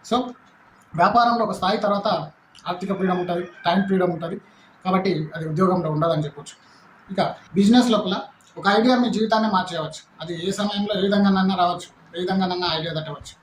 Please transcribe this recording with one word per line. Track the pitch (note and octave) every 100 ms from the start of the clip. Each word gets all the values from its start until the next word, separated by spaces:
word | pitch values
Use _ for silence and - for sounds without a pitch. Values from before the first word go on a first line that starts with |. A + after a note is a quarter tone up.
| -
So | B3 B3+ - _ _ _ _ _ D#3
వ్యాపారంలో | G3 A#3 A#3+ A#3 G3+
ఒక |
స్థాయి | F#3+ F#3 A3
తర్వాత | G#3 G3+ G#3+ E3+ D3+ _ _ - E3+
ఆర్థిక | F3+ F#3+ F3
ఫ్రీడమ్ | F#3 F3+
ఉంటుంది, | F3 F3 F3+ - F3
టైమ్ | F#3 G3
ఫ్రీడమ్ | F#3+ F3
ఉంటుంది, | E3 E3 F#3+ - _ - _ F#3
కాబట్టి | F3+ F#3+ D#3 D#3 D#3+
అది | D#3+
ఉద్యోగంలో | D3+ F#3 F3+ D#3
ఉండదని | D3+ E3 D#3 D3
చెప్పొచ్చు. | - - - _ - _ - -
ఇక | G3 E3 - -
బిజినెస్ | E3+ G3+ B3 A#3+
లోపల | G#3+ F#3 G#3 - _ _ -
ఒక | G3
ఐడియా | G#3 A#3+ B3
మీ | A#3
జీవితాన్ని | G3 A3 A3 G#3+
మార్చేయవచ్చు. | F#3+ F3+ E3+ D#3 - - -
అది | E3+ E3 F#3
ఏ |
సమయంలో | G3 G#3 G3+ G#3 G3+
ఏ |
విధంగానైనా | G3 G3+ G3 F#3+ F#3+ F3+
రావచ్చు, | F3 F3+ - _ - E3+
ఏ |
విధంగానైనా | F#3 F#3+ F#3 F3+ F3
ఐడియా | D#3+ E3
తట్టవచ్చు | D#3 D#3 C#3+ - -